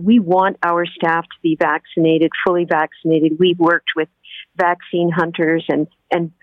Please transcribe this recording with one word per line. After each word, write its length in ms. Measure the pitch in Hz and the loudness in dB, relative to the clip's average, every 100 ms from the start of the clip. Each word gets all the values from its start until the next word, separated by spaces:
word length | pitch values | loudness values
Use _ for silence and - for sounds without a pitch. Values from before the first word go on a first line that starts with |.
we 160 | 180 240 | 2 2
want 400 | 170 185 190 - | 4 2 0 -2
our 220 | 170 170 175 | -2 -2 -4
staff 360 | - 165 165 - | -4 -2 -2 -4
to 120 | - | -6
be 120 | 165 156 | -4 0
vaccinated, 760 | 156 156 - - 160 160 160 - 190 | 0 -2 -4 0 2 2 0 0 -2
fully 200 | 175 175 | -2 0
vaccinated. 720 | 156 156 - 165 160 156 156 | -2 -2 -4 -2 0 0 2
We've 200 | 180 175 | 0 2
worked 300 | 165 170 - - | 2 2 -2 -6
with 140 | 156 _ - - - - | -6 _ -20 -20 -12 -2
vaccine 540 | 175 175 - 175 175 | -2 -2 -4 -2 0
hunters 560 | 170 165 170 160 165 156 | 0 -4 -2 -2 -2 -2
and, 180 | 147 156 _ _ | -4 -4 _ _
and 200 | 175 165 - | -4 -4 -4